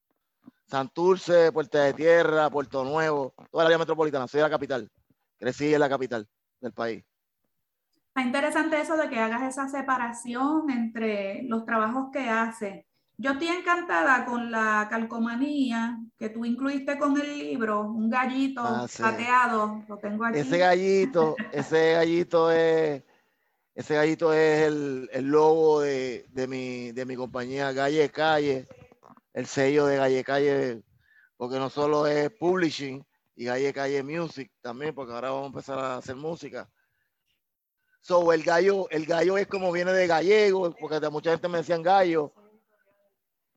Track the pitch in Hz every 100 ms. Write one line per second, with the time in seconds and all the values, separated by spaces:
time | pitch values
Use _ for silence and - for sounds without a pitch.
0 | _ _ _ _ - _ - 139 135 -
1 | 175 185 - 175 165 156 151 151 143 139
2 | 160 170 160 156 151 143 139 139 131 156
3 | 160 147 131 - - 143 165 165 160 156
4 | 156 139 123 143 151 151 139 131 107 _
5 | _ _ _ - 120 - 147 147 147 135
6 | 127 120 107 _ _ _ 123 107 117 101
7 | - _ _ _ _ _ _ _ _ _
8 | _ - 247 277 302 311 311 311 302 311
9 | 294 240 220 233 262 269 269 277 269 262
10 | 233 220 240 240 269 311 302 247 226 226
11 | 220 208 196 202 - 226 226 226 220 262
12 | 262 285 240 226 226 - 202 190 - _
13 | _ - 254 277 330 359 339 349 349 339
14 | 311 247 233 240 233 226 220 214 214 226
15 | 226 226 226 240 294 294 247 226 233 233
16 | 226 - 220 226 233 240 269 285 277 277
17 | 294 285 294 294 294 269 220 208 214 226
18 | 220 254 254 262 269 262 240 240 240 -
19 | 226 220 240 247 240 226 214 214 214 202
20 | 208 214 233 180 131 170 180 180 190 190
21 | 185 175 156 147 110 143 139 160 160 165
22 | 165 170 175 170 165 165 165 160 156 139
23 | - _ _ _ _ _ _ - - 151
24 | 151 156 165 156 156 151 156 151 143 131
25 | 127 131 135 151 156 160 156 151 147 135
26 | 131 113 - 127 127 131 127 123 120 117
27 | 127 127 127 127 123 135 139 131 139 156
28 | 143 - 156 156 147 131 131 - - _
29 | - - _ - 123 - 135 147 143 139
30 | 135 131 127 139 143 139 135 113 - _
31 | _ _ _ - 123 131 135 143 147 151
32 | 147 147 147 - 170 185 165 131 139 135
33 | - _ _ - 120 127 139 135 139 139
34 | 135 160 165 139 131 _ 123 120 151 135
35 | 127 120 127 135 139 135 135 135 131 127
36 | 120 131 156 170 139 120 98 _ _ _
37 | _ _ _ _ _ _ _ _ _ _
38 | - 180 170 160 151 170 190 196 180 156
39 | 156 170 170 196 190 196 185 175 180 185
40 | 180 160 165 214 208 190 180 160 151 151
41 | 151 151 156 165 175 170 160 170 165 196
42 | 185 165 147 _ _ _ _ _ _ _
43 | _ _ _ _ _